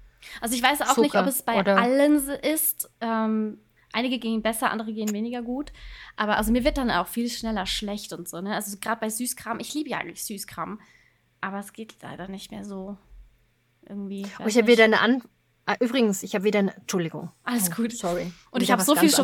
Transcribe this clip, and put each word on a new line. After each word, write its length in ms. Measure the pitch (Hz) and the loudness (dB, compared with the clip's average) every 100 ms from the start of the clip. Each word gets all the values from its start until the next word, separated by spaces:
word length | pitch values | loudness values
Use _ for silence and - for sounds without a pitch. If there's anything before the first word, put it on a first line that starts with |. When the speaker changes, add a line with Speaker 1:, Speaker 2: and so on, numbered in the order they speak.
| - _ - - | -20 _ -20 -10
Speaker 1:
Also 140 | 233 | -4
ich 80 | 247 | 2
weiß 200 | 247 294 | 2 2
auch 160 | 247 262 | 2 4
nicht, 160 | 285 202 | 4 4
ob 60 | |
Speaker 2:
Zucker 40 | 185 | 2
Speaker 1:
es 160 | 262 | 0
bei 160 | - 226 | 0 0
Speaker 2:
oder 180 | 190 196 | 4 4
Speaker 1:
allen 440 | 240 269 294 294 | 4 4 6 4
so 120 | 269 | 2
ist. 580 | 277 294 311 - - - _ | -4 -2 0 -2 -4 -10 _
Ähm, 580 | 233 226 220 220 214 - _ _ _ | -2 0 2 0 -2 -6 _ _ _
einige 260 | 220 247 254 | -4 -2 -2
gehen 240 | 226 220 | -2 0
besser, 280 | 220 233 240 | 0 0 -2
andere 220 | 220 220 | -2 -6
gehen 200 | 220 214 | -4 -4
weniger 300 | 208 233 240 | -2 -4 -6
gut. 300 | 233 254 294 - - - - - | -6 -6 -6 -12 -18 -18 -18 -6
Aber 200 | 214 208 | 0 0
also 160 | 220 | 2
mir 120 | 240 | 4
wird 140 | 277 294 | 2 2
dann 120 | 240 | 0
auch 180 | 180 185 | 0 0
viel 200 | 233 240 | -4 -4
schneller 360 | 233 226 214 190 | -4 -4 -4 -4
schlecht 460 | - 208 202 - | -4 -4 -8 -8
und 160 | 170 175 | -12 -10
so, 120 | 170 | -8
ne? 140 | 196 | -6
Also 220 | 208 202 202 | -4 -6 -8
grad 200 | - 226 | -6 -4
bei 80 | 220 | -4
Süßkram, 480 | 220 247 - 220 226 | -4 -6 -6 -8 -8
ich 140 | 233 | -6
liebe 160 | 294 302 | -6 -4
ja 80 | 185 | -4
eigentlich 260 | 165 - | -6 -8
Süßkram, 560 | - 196 - - 165 208 - _ _ _ _ _ | -10 -10 -12 -10 -10 -10 -14 _ _ _ _ _
aber 180 | 190 196 | -8 -8
es 140 | 202 | -10
geht 240 | - 220 - | -14 -18 -16
leider 260 | 135 143 185 | -16 -14 -12
nicht 220 | 196 - | -12 -12
mehr 140 | 208 | -12
so 320 | 202 196 190 202 _ - - _ _ _ _ _ - | -10 -10 -10 -14 _ -20 -20 _ _ _ _ _ -14
irgendwie, 360 | 202 196 196 196 - | -10 -8 -8 -10 -4
Speaker 2:
Oh, 20 | |
Speaker 1:
weiß 80 | 214 | 2
Speaker 2:
ich 80 | 226 | 4
hab 80 | 220 | 6
Speaker 1:
nicht. 60 | |
Speaker 2:
wieder 100 | 233 | 8
eine 160 | 220 214 | 8 6
An-, 220 | 226 254 - _ _ _ - | 4 2 -2 _ _ _ -6
ah, 100 | 202 | -2
übrigens, 420 | 240 262 220 196 | 0 2 2 0
ich 120 | 185 | -4
hab 80 | 208 | 0
wieder 160 | 208 202 | 2 2
eine, 160 | 196 - | 0 -2
Entschuldigung. 540 | - 190 165 151 165 _ | -4 -2 -2 -6 -12 _
Speaker 1:
Alles 260 | - 247 180 | -4 0 0
Speaker 2:
Oh, 40 | 170 | -2
Speaker 1:
gut. 100 | 233 | -4
Speaker 2:
sorry. 400 | - 175 175 175 - - | -2 -4 -2 -4 -10 -8
Speaker 1:
Und 120 | 254 | -2
ich 60 | 196 | 2
Speaker 2:
Wieder 60 | |
Speaker 1:
hab 60 | 240 | 4
Speaker 2:
was 60 | 190 | 4
Speaker 1:
so 80 | 285 | 6
viel 120 | 311 | 6
Speaker 2:
ganz 60 | |
Speaker 1:
Schok-, 40 | 285 | 6